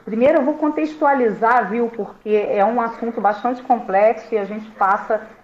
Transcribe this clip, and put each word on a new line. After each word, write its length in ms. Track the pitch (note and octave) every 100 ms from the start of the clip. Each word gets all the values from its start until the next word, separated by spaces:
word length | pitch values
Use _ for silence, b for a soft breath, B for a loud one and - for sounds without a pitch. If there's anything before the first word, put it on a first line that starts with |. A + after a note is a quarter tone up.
primeiro 340 | - A3 C4 D#4+
eu 60 |
vou 100 | C4
contextualizar, 1160 | D4+ D4+ D4+ D#4 - C#4+ C4+ A#3 F3 A3+ B3 G3+
viu, 180 | A3+ A#3
porque 420 | A#3 G3 - G#3+
é 340 | G#3+ G3+ G3+
um 160 | G3 A#3+
assunto 400 | A3+ - A#3 A3+
bastante 420 | G3+ G#3+ B3 B3+
complexo 720 | - A#3 - F#3+ G#3+ A#3 -
e 40 | A3
a 60 |
gente 240 | G3 G#3+ G#3+
passa, 520 | - F#3+ G#3 - G#3+ - -